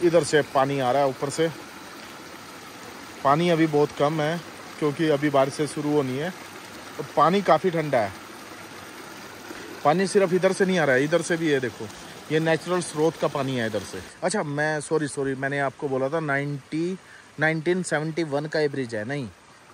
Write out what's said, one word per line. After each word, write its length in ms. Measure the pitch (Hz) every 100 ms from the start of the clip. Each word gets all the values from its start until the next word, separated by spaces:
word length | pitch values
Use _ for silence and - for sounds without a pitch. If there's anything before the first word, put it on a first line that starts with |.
इधर 220 | 175 165
से 160 | 147 151
पानी 340 | 135 139 135 139
आ 100 | 123
रहा 120 | 131
है 60 | 139
ऊपर 220 | 127 139
से, 180 | 147 165 156 - - - - - - - - - - - - - - - -
पानी 240 | 135 151 175
अभी 160 | 165 160
बहुत 240 | 147 147 -
कम 220 | 147 156
है 200 | 151 165 - - - -
क्योंकि 300 | 151 139 160
अभी 220 | 139 147
बारिशें 360 | 139 135 - 147
शुरू 260 | - 147
होनी 240 | 147 131 127
है 100 | 170
और 800 | - - - - - - - 147 -
पानी 240 | 151 196
काफ़ी 280 | 185 156 185
ठंडा 280 | 165 156 131
है। 140 | 101 90 - - - - - - - - - - - - - - - -
पानी 220 | 147 165 190
सिर्फ 260 | 202 190
इधर 200 | 180 185
से 140 | 185 190
नहीं 120 | 185
आ 60 |
रहा 120 | 147 127
है, 80 |
इधर 180 | 147 170
से 140 | 170 170
भी 140 | 165
है, 100 | 139
देखो 280 | 123 - 107 - - - -
ये 80 | 156
नेचुरल 400 | 160 160 170 180
स्रोत 340 | - 151 160 156
का 120 | 160
पानी 280 | 151 135 131
है 100 | 113
इधर 160 | 107
से। 180 | - 92 90 -
अच्छा 200 | 175 214
मैं 380 | 160 143 151 151
सॉरी, 280 | - 156 147
सॉरी, 260 | 143 135
मैंने 260 | 131 139 143
आपको 280 | 135 - 147
बोला 200 | 131 135
था 120 | 165
नाइनटी, 760 | 156 139 143 143 - 156 170 185 - - - -
नाइनटीन 420 | 156 160 156 185
सेवेंटी 420 | 175 151 156 160
वन 220 | 165 139 151
का 140 | 160
ये 80 | 147
ब्रिज 260 | 143 123
है, 100 | 110
नहीं 240 | 107 143 117 - - - -